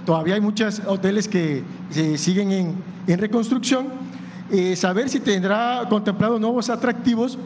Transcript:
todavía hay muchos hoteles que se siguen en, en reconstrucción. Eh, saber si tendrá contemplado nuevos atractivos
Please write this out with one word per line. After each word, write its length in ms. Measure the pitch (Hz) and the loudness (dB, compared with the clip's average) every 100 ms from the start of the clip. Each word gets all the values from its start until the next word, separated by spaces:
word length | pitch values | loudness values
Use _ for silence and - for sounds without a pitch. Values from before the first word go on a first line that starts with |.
todavía 320 | - 160 160 208 | 0 2 2 2
hay 40 | |
muchos 420 | 208 214 220 208 196 | 2 2 0 -2 -2
hoteles 400 | 196 190 208 - | 0 0 0 0
que 380 | 185 160 139 - - - | 0 0 -2 -6 -12 -6
se 260 | 151 160 147 | -2 0 0
siguen 340 | 175 185 196 | 0 2 2
en, 220 | 190 175 156 - - - | 0 0 -4 -8 -4 0
en 100 | 175 | 2
reconstrucción. 680 | 208 233 220 262 - 254 269 - - - - - - | 2 0 0 0 2 0 0 -8 -10 -12 -14 -14 -2
Eh, 240 | 196 185 180 | 2 2 2
saber 320 | 185 185 262 | 2 2 0
si 100 | 269 | 0
tendrá 680 | - 196 190 208 240 247 233 | 2 2 2 2 0 0 0
contemplado 500 | 214 208 202 214 233 | 2 2 2 2 2
nuevos 320 | 220 247 233 | 2 0 0
atractivos 680 | 233 247 - 214 226 254 - | 0 -2 0 2 2 0 -4